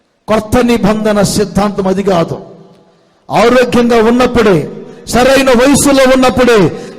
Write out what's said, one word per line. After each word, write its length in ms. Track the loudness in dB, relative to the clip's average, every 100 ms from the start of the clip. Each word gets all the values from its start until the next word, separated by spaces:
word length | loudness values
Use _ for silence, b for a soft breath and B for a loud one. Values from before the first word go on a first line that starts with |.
| _ _ -4
కొత్త 300 | -4 0 0
నిబంధన 640 | 2 0 0 0 -2 0
సిద్ధాంతం 640 | 0 -2 -4 -2 -2 -2 -4
అది 160 | -2
కాదు. 520 | -2 -2 -2 -8 -14 -20 -20 _ b b b b -6
ఆరోగ్యంగా 800 | 0 2 2 2 0 0 2 2
ఉన్నప్పుడే, 760 | 0 0 0 0 0 -4 -12 B B -6
సరైన 420 | 0 2 2 2
వయసులో 540 | 2 2 2 2 2 2
ఉన్నప్పుడే, 800 | 2 0 2 2 2 0 -2 -14